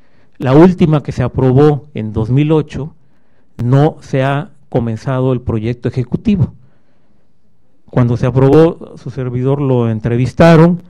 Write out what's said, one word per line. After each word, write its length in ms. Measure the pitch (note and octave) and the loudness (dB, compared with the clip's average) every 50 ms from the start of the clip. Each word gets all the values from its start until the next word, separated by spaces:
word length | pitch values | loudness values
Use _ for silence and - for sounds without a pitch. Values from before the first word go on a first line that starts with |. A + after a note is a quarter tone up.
| - - - - - - - - | -20 -20 -20 -20 -20 -20 -12 -6
La 140 | B2+ B2+ C3+ | -2 2 4
última 500 | D3+ E3+ F#3 F3 - E3+ D#3 D#3 C#3+ - | 6 6 6 4 2 0 2 0 0 -2
que 100 | - - | -4 -6
se 100 | - B2+ | -4 -6
aprobó 640 | A#2 - - C3 C3 B2+ C3+ D3+ D3+ D3 C3+ - - - | -4 -2 0 0 2 4 4 4 4 2 0 -4 -10 -10
en 180 | A2+ G#2+ G#2+ G2+ | -10 -8 -6 -6
dos 180 | A2 A2+ B2+ | -6 -4 -2
mil 200 | B2+ C#3 D3+ D3+ | 0 0 0 0
ocho, 440 | D#3+ D#3 D3 - - - C3+ D#3+ - - - _ _ _ _ _ _ _ _ - - - A#2 | 0 -2 -2 -4 -8 -12 -12 -14 -16 -20 -20 _ _ _ _ _ _ _ _ -20 -12 -8 -2
no 340 | A#2+ C3 C#3 D3 D#3 D3+ - | 0 2 2 2 2 0 -4
se 220 | - - - C3+ C3 | -10 -6 -4 -2 -2
ha 280 | C#3 C#3 C#3+ - - - - - - | -2 -2 -4 -6 -10 -16 -20 -12 -6
comenzado 640 | - B2+ A#2 A#2 A2 G#2+ - C#3+ C3 B2+ B2+ C3 B2+ | -6 -4 -4 -4 -6 -8 -6 -6 -4 -2 -2 -2 -2
el 80 | B2 | -4
proyecto 480 | B2+ - A#2 A2 G#2+ A#2 B2 - - B2+ | -4 -6 -6 -4 -4 -6 -6 -6 -8 -8
ejecutivo. 680 | - C3 A#2+ - - - - A3+ G3+ F3+ C3 - - - - - - - - - _ _ _ - - - - - - - - - - - - - - - - - | -6 -6 -6 -6 -6 -6 -4 -2 -2 -2 -2 -4 -6 -10 -20 -20 -20 -20 -20 -20 _ _ _ -20 -20 -20 -20 -20 -20 -20 -20 -20 -20 -20 -20 -20 -20 -20 -16 -6
Cuando 280 | - C3+ B2 A#2+ A#2+ | -2 -2 0 0 -2
se 100 | A#2 C3 | -2 -4
aprobó, 720 | B2+ A#2+ C3 C3+ C3+ D3 D#3 D#3+ E3+ - - - - - - | -2 0 2 2 4 4 4 4 4 0 -4 -12 -20 -20 -18
su 120 | - C3 | -16 -14
servidor 500 | - C3+ B2+ B2 A#2+ B2 B2+ C3+ C3+ C#3+ | -12 -10 -8 -8 -6 -4 -4 -2 -2 -2
lo 280 | D3 C3 B2+ B2 A#2 A2+ | -2 -2 0 0 0 -2
entrevistaron 920 | A2 G#2+ - A#2+ A#2 A#2+ B2+ B2 - - E3+ E3 E3 D#3 E3 F3 F3+ F3 - | -4 -4 -4 -4 -2 -2 -2 -2 0 4 4 6 6 6 6 4 2 -2 -6